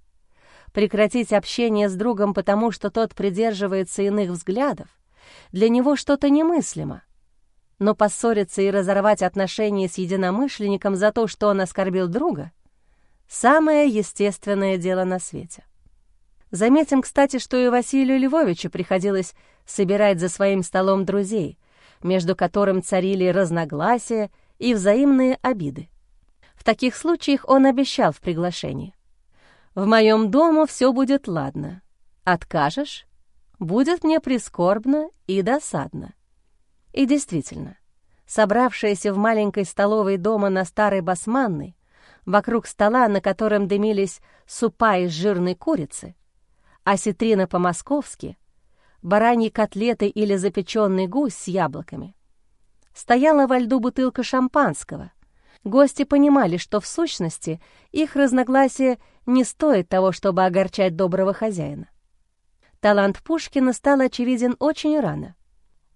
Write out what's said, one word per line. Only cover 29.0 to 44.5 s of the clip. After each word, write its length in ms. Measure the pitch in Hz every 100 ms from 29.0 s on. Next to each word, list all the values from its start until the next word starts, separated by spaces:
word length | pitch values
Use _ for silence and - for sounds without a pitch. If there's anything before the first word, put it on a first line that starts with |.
| _ _ _ _ _ _ _
«В 100 | 185
моем 460 | 196 226 214 220 220
дому 360 | 254 330 311 311
все 260 | - 254
будет 340 | 247 262 277 233
ладно. 560 | 160 135 156 147 180 - _ _ _
Откажешь, 840 | 185 175 - 165 143 269 294 - - _ _ _ _ _
будет 460 | 165 214 277 349
мне 160 | 311 320
прискорбно 920 | 262 247 - - 175 208 254 294 311 - -
и 160 | 190
досадно». 720 | 190 285 - 165 - 156 - - _ _ _ _ _ _ _
И 140 | - 262
действительно, 720 | 285 - 165 - 156 151 - _ _ _ _ _
собравшиеся 840 | - 208 226 247 - 214 202 208
в 40 | 196
маленькой 480 | 214 214 208 202
столовой 540 | 190 - 202 214 196 196
дома 320 | 202 220 202
на 140 | 190
Старой 360 | 180 - 208 196
Басманной, 760 | 175 180 220 254 240 156 147 - _ _ _ _
вокруг 440 | - 202 240 233 -
стола, 400 | - 208 254 233
на 120 | 196
котором 460 | 196 185 220 208 190
дымились 540 | 202 214 202 196 - _ _
супа 520 | _